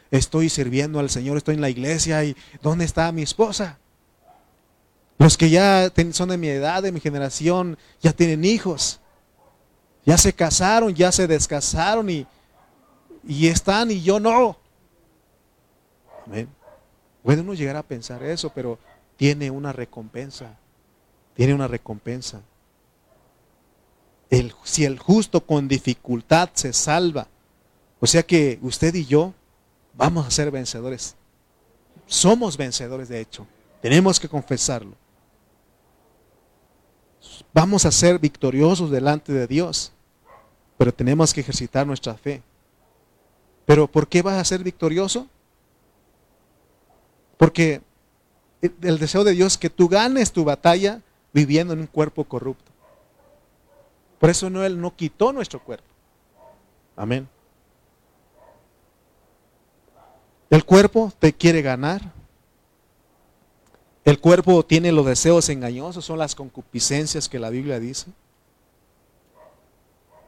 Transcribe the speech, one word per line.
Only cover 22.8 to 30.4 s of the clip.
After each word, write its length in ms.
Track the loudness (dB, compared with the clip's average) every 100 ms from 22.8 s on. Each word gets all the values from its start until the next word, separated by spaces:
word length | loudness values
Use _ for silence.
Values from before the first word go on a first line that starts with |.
| _ _ _ _ _ _ _ _ _ _ _ _ _ _ -2
El, 240 | 0 0 -8
si 220 | -8 -2 -2
el 120 | -2
justo 480 | 2 2 2 -2 0
con 220 | -2 0
dificultad 800 | -2 -2 -6 -4 -6 0 0 0
se 200 | -4 -6
salva, 540 | -4 -2 0 -2 -4 -12 _ _ _ _ _ _ -4
o 80 | 0
sea 160 | 2
que 340 | 2 2 2 -2
usted 320 | -8 -2 -2 -2
y 100 | 0
yo 280 | 0 0 -6 _ _ _ _ _
vamos 320 | -2 0 0 -2
a 60 |
ser 180 | -2